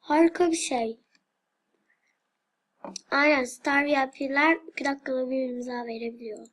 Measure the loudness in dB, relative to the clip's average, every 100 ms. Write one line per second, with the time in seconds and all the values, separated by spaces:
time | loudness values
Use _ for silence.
0 | 0 4 4 4 0 0 -2 -4 -4 -8
1 | _ _ _ _ _ _ _ _ _ _
2 | _ _ _ _ _ _ _ _ -16 -16
3 | _ 2 4 2 0 -4 0 0 2 2
4 | 0 -4 -2 2 4 2 -2 -4 -4 -4
5 | -4 -4 -2 -2 -2 -4 -8 -8 -8 -8
6 | -8 -10 -12 -14 -16